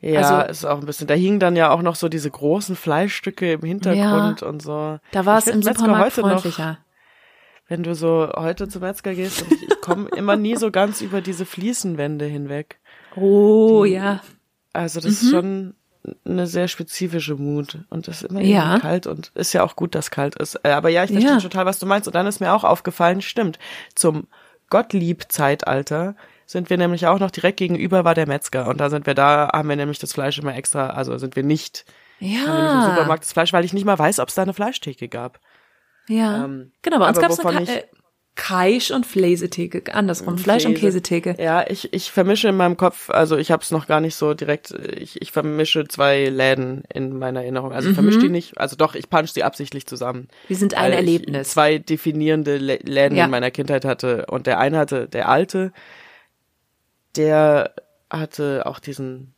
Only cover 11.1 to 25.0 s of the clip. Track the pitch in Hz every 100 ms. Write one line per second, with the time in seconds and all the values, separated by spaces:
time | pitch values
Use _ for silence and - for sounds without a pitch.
11.1 | 196 185 175 180 - 196 247 196 160 147
12.1 | 151 147 147 143 143 151 - _ - -
13.1 | - 196 202 208 214 220 220 202 185 196
14.1 | 196 - _ _ _ _ - 170 165 160
15.1 | 208 233 285 185 196 190 - _ _ -
16.1 | - - 180 175 175 180 - 165 - 185
17.1 | 170 147 147 143 147 143 156 - 165 160
18.1 | 160 - 190 196 202 165 175 156 175 -
19.1 | 151 160 - - 175 180 - 170 156 151
20.1 | - 143 - 151 - 143 143 160 165 190
21.1 | 202 254 269 185 185 185 190 185 202 208
22.1 | 170 196 202 180 190 - 185 - - 170
23.1 | 185 - - 208 156 - - - - 165
24.1 | 151 - _ _ _ _ 196 226 202